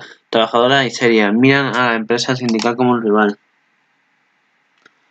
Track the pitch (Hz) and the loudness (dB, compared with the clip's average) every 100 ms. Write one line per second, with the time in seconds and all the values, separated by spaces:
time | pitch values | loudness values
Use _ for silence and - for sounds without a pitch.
0 | - - - 113 110 117 123 139 123 - | -8 -20 -4 -2 0 2 2 2 0 -2
1 | 120 110 104 110 131 139 135 113 123 113 | 0 2 2 2 2 2 0 -2 -2 -2
2 | 110 120 127 127 123 113 120 120 123 120 | -2 -4 -2 -4 -2 -2 -2 0 0 0
3 | 110 104 104 101 _ _ _ _ _ _ | 0 0 0 -2 _ _ _ _ _ _
4 | _ _ _ _ _ _ _ _ _ _ | _ _ _ _ _ _ _ _ _ _
5 | _ | _